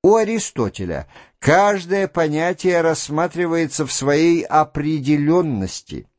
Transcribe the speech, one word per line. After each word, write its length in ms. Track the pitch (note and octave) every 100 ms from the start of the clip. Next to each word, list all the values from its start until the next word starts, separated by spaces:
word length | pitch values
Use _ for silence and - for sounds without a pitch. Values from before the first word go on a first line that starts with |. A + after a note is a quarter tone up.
У 120 | F3 A3
Аристотеля 880 | G#3+ A3+ - - G#2+ - F#2 D2 - - - _
каждое 680 | - E3+ G3+ G3 E3+ G3 F#3+
понятие 760 | E3+ D#3 D3+ E3+ F3+ F#3 E3+
рассматривается 1040 | E3 D#3 - D3+ F3 E3+ F3 E3+ D#3 - C#3
в 60 |
своей 500 | - C#3 D3 E3 E3+
определенности 1600 | - D#3 D3+ D3 D3 D#3 C3+ D3 D3 F3 D#3+ A2+ F#2 - - C#2 -